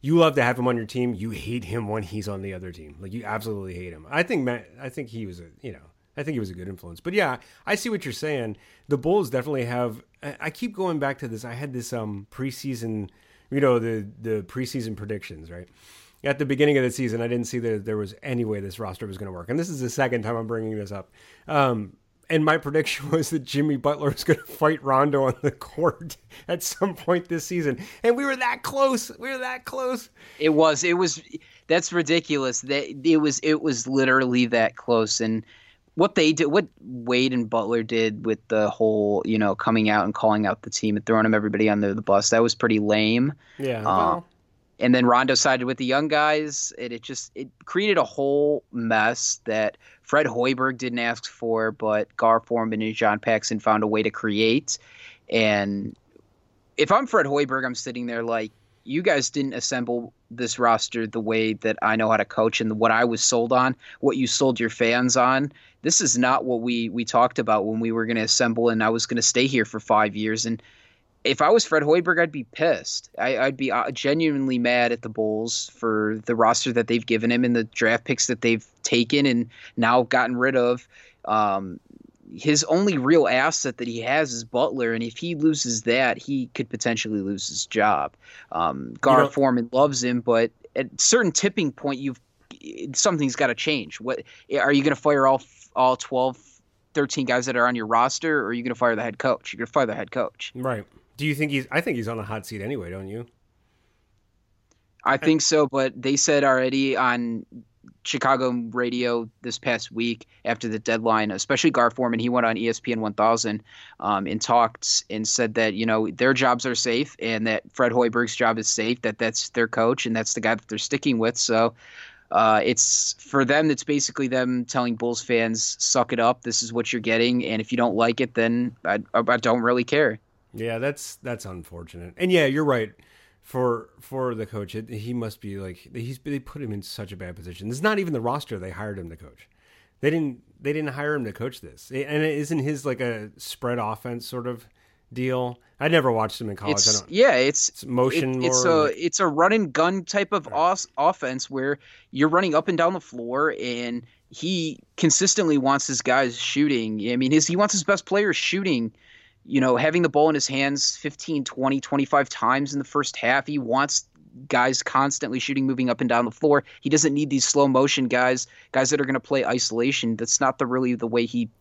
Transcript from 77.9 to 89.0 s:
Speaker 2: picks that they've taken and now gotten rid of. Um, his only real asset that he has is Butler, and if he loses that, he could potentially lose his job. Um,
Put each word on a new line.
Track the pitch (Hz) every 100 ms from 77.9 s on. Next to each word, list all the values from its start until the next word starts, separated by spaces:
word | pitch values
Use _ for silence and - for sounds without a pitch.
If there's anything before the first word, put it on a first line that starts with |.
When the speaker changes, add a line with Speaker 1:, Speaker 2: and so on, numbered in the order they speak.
| 117 -
Speaker 2:
picks | 131 -
that | 120
they've | 120 113 - _
taken | - 120 117 147 143
and | 120 117 - - -
now | 117 123
gotten | 120 127 120 123
rid | 127 131
of. | 123 123 - - - _ -
Um, | 110 107 98 98 87 _ - - _ 50
his | - 151 147 -
only | 165 202 160
real | 127 165 135
asset | 127 143 - 110 101
that | 120
he | 117
has | 113 143 151
is | 117 113
Butler, | 123 143 135 120
and | 113
if | 117 113
he | 170 165
loses | 156 147 123 113
that, | 117 120 127 -
he | - 139 123
could | - 117
potentially | 113 120 113 110 107
lose | 98 98 -
his | 85 -
job. | 110 107 82 71 _ - - -
Um, | 82 82 69 62 58